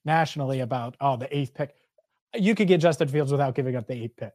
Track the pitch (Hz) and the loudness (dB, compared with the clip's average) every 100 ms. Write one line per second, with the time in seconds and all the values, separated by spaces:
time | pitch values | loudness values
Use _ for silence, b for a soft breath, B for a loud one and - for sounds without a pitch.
0 | 147 160 156 147 135 131 120 127 120 - | 0 2 0 -2 -4 -2 -4 -4 -6 -2
1 | 139 123 127 143 131 - 139 _ _ _ | -2 -2 -4 -4 -4 -6 -10 _ _ _
2 | _ _ _ 240 196 226 185 175 165 156 | _ _ _ 0 2 4 4 6 4 2
3 | 147 151 139 143 135 135 127 123 110 123 | 0 0 0 0 0 0 -2 -4 -6 -8
4 | 113 - 107 | -10 -10 -16